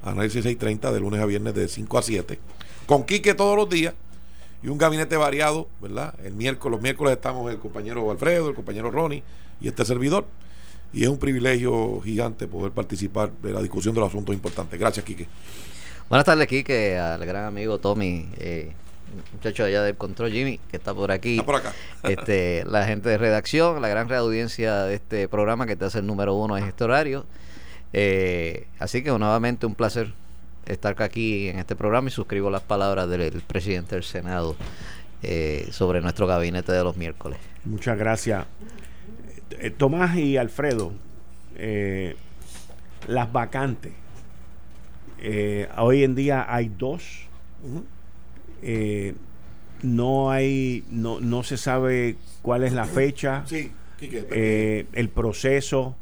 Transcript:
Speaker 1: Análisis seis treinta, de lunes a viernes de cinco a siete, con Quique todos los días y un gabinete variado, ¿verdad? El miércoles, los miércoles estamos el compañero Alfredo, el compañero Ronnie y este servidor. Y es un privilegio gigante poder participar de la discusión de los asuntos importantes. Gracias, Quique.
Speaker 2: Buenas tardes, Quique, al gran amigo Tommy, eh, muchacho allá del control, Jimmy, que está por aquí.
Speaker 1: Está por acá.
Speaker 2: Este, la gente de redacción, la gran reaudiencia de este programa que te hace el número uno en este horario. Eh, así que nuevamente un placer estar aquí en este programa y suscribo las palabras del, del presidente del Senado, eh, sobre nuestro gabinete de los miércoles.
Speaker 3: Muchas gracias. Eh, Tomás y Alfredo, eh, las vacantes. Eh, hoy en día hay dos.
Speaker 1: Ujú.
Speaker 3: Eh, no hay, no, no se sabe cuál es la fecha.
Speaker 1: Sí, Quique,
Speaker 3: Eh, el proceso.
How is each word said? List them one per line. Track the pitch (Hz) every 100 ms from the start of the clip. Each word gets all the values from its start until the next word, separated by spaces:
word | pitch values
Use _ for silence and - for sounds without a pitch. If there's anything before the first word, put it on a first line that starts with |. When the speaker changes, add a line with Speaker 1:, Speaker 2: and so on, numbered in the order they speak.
Speaker 1:
Análisis | 98 98 107 117
seis | 117 120
treinta, | 110 107 135
de | 110
lunes | 98 104
a |
viernes | 104 101 110
de | 101 92
cinco | - 107 120
a |
siete, | 113 104 87 - - - - -
con | - 143
Quique | 123 202 208
todos | 190 202 202
los | 202
días | 170 165 - - - - - - -
y | -
un | 147
gabinete | 160 156 156 160
variado, | 147 139 151 156 - -
¿verdad? | 101 101 156 -
El | 98
miércoles, | 101 123 127 139
los | 113
miércoles | 123 131 147
estamos | 127 131 127 120
el | 110
compañero | - 107 104 117 110
Alfredo, | 104 143 175 156
el |
compañero | 131 107 104 113
Ronnie | 127 165 143 - - - -
y | 117
este | 104 110
servidor. | 123 135 190 - - - - - - -
Y | -
es | 120
un | 139
privilegio | 139 131 123 123 123 117 110 104
gigante | 101 107 120 107 104
poder | 90 98
participar | 104 107 95 98 98 104 104
de | 104
la | 101
discusión | 98 95 95
de | 113
los | 101
asuntos | 101 98
importantes. | 98 - - 82 85
Gracias, | 110 104 101
Quique. | 92 85 - - - - - - - -
Speaker 2:
Buenas | 123 143
tardes, | 160 143
Quique, | 131 135 127 104 90
al | 85 82
gran | 85 95 107
amigo | 101 110 104
Tommy, | 98 104 95 87 82 92
eh, | 85 85 78 - - - - 98 -
muchacho | 101 113 101
allá | 104 101
del | 104 101
control, | 98 95 117
Jimmy, | 107 135 117 -
que | 87
está | -
por | 98 98
aquí. | 95 113
Speaker 1:
Está | 117 -
por |
acá. | 139 107 - - -
Speaker 2:
Este, | - 98 110 98 87 85 87
la | 107 104
gente | 104 110
de | 107
redacción, | 113 107 98 151 170 156
la | 117
gran | 104 117
reaudiencia | 127 117 110 117 - 113 101
de | 98 101
este | - 110 98
programa | 104 104 117 123
que | 95
te |
hace | 95 107
el | 101
número | 101 101
uno | 98 107 98
en |
este | 98 -
horario. | 113 135 151 139 - - - - - - -
Eh, | - 101 95 92 87 82 82 - -
así | 87 120
que | 147
nuevamente | 120 107 113 117 120 117
un | 98
placer | 113 120 104 - - - - - -
estar | 92 104 98
aquí | 107 120 113 101 98
en | 90
este | 92 101
programa | 107 117 131
y |
suscribo | - 98 101 98
las | 98
palabras | - 101 98 95 90
del, | 90 82
del | 85
presidente | - 95 90 90 82
del | 92
Senado, | 90 - 87 90 82 76 - - - - - -
eh, | - 85 78 76 -
sobre | - 92 90
nuestro | 85 - 95
gabinete | 90 85 90 90
de | 90
los | 90 85
miércoles. | 85 76 - 80 - -
Speaker 3:
Muchas | - 104 123 107
gracias. | 107 113 - 101 - - - - - - - - - - -
Eh, | - 113
Tomás | - 139 165 180 170
y | 143 135
Alfredo, | 117 - 143 120 92 101 - - - - - -
eh, | 110 107 98 95 92 - - - - - - - - - -
las | 117 117
vacantes. | 120 117 135 139 110 - - - - - - - - - - - - - -
Eh, | 110 107 104 101 101 -
hoy | 113 139
en | 135
día | 127 139 131 107
hay | 120 117
dos. | 92 127 170 - - - - - -
Speaker 1:
Ujú. | 139 147 - - - - - - - -
Speaker 3:
Eh, | - 113 107 104 98 - - - - - - -
no | 127 117 123 135 135
hay, | 135 135 135 131 123 -
no, | 117 113 107
no | 123 120
se | 120 127
sabe | - 131 131 127 120 - - -
cuál | - 123
es | 131
la | 127
fecha. | 107 135 139 139 143 135 135
Speaker 1:
Sí, | 160 143 - - -
Quique, | 143 117 101
Speaker 3:
Eh, | 113 110 107 107 107 -
el | 123 117
proceso. | - 113 101 135 139 135 135 127 127